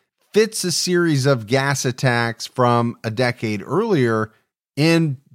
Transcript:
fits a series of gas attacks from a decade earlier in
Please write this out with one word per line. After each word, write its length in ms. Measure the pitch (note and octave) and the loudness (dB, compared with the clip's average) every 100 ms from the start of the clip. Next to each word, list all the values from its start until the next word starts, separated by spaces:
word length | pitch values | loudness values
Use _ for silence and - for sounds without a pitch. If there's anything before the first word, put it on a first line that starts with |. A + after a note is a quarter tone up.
| _ _ _ | _ _ _
fits 320 | G3+ A3 - | 0 0 -2
a 80 | F3+ | -4
series 540 | - F3+ F3 E3+ C#3+ C#3 | -2 0 0 2 2 2
of 220 | B2+ G#2 | 0 0
gas 380 | C3 C#3 C3+ C3 | -2 0 -2 -4
attacks 600 | - C3+ A#2+ A#2 A2 - | -2 0 0 -2 -4 -8
from 540 | - B2 A#2+ A#2 - | 0 2 2 0 -4
a 60 | A2+ | -6
decade 540 | G#2+ B2 - A2+ G#2 - | -2 -2 -2 -4 -4 -4
earlier 680 | E3 A3+ D#3+ A#2+ A2 G#2+ _ _ _ _ - | -2 0 2 2 0 -4 _ _ _ _ -2
in 420 | E3 E3 D#3+ C3 _ | 2 2 0 -4 _